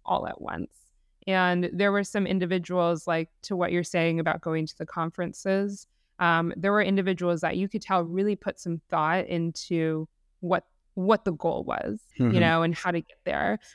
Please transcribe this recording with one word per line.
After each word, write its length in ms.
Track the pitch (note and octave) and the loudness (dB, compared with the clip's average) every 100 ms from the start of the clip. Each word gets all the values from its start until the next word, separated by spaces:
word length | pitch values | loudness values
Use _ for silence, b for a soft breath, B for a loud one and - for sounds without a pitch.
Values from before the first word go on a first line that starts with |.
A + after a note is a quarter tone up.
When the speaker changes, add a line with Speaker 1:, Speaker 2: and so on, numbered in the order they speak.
| - | -4
Speaker 1:
all 220 | - - | -2 -2
at 120 | - | -10
once. 300 | - E2+ - _ _ _ _ _ - | -10 -10 -10 _ _ _ _ _ -2
And 440 | F#3 F3+ F3+ F3 | 2 2 2 0
there 180 | F3 G3+ | 0 2
were 120 | G3+ | 2
some 240 | G3 G#3 F#3+ | 0 -2 0
individuals, 800 | F#3 F3 F#3 E3+ F3+ E3+ E3 - | 0 0 -2 -2 0 2 0 -2
like, 220 | E3 E3 _ | -2 -4 _
to 120 | - F#3 | -6 -2
what 160 | F3 | 0
you're 120 | F3 | 0
saying 360 | E3+ F3 E3 E3 | -2 0 2 2
about 220 | D#3+ E3 | 0 -2
going 260 | E3 D#3+ D#3 | -2 -4 -4
to 100 | - | -8
the 80 | D#3+ | -10
conferences, 1000 | - E3 F3 E3+ - F#3+ F#3+ G3+ G3+ - _ _ - | -6 -6 -4 -8 -6 -2 0 0 -6 -14 _ _ -2
um, 340 | E3+ E3 E3+ - | 2 2 2 0
there 160 | G3 | 2
were 100 | G#3 | 2
individuals 600 | F#3+ G3 F#3 F3+ F3 E3+ | 4 2 2 0 0 0
that 160 | E3 F3+ | 0 0
you 100 | F#3+ | -2
could 140 | A3 | -4
tell 220 | - F#3+ | 0 0
really 320 | E3+ F#3 G3+ G3 | 0 0 0 -2
put 240 | - - | -4 -6
some 220 | F3 E3 - | -6 -6 -4
thought 360 | E3 D3+ F#3 - | 0 2 0 0
into 800 | E3+ E3 - - E3+ D#3+ D#3 D#3+ _ _ _ | -2 -2 -4 -4 0 0 -2 -6 _ _ _
what, 260 | F3 F3+ - _ _ - | -2 -2 -2 _ _ -2
what 300 | F#3+ G#3+ G3 | 2 2 2
the 80 | |
goal 300 | D#3 E3+ - | -2 -2 -2
was, 360 | - - - G#3+ - - | -2 -4 -4 -8 -8 0
you 80 | B2 | 4
Speaker 2:
Mm-hmm. 140 | A2+ | 6
Speaker 1:
know, 240 | E3 E3 | 6 4
and 100 | E3 | 2
how 160 | E3 F3+ | 0 -2
to 120 | E3+ | -2
get 180 | - _ | -4 _
there 360 | - C#3+ D#3+ G#3+ B | -4 -2 0 -2 B